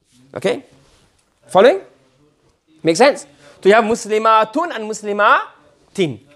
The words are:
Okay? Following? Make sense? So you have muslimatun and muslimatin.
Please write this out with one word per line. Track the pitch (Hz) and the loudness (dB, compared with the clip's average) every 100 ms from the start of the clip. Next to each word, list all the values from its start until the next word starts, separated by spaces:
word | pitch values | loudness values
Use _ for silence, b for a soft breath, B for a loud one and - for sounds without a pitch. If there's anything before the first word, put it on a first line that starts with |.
| _ _ _ - | _ _ _ -8
Okay? | 190 285 - _ _ _ _ _ _ _ _ | -6 -6 -10 _ _ _ _ _ _ _ _
Following? | 180 240 392 - _ _ _ _ _ _ _ _ _ | 4 4 2 -6 _ _ _ _ _ _ _ _ _
Make | 160 165 | -4 2
sense? | 277 - - b b b | 2 0 -10 b b b
So | 185 | 2
you | 220 | 2
have | 214 | 2
muslimatun | 226 202 214 220 220 220 277 349 240 | -4 -4 -2 2 2 0 -4 -6 -8
and | 214 | -10
muslimatin. | 214 208 208 214 294 440 _ _ _ _ - 165 107 _ | -10 -8 -2 2 2 -2 _ _ _ _ -6 -6 -6 _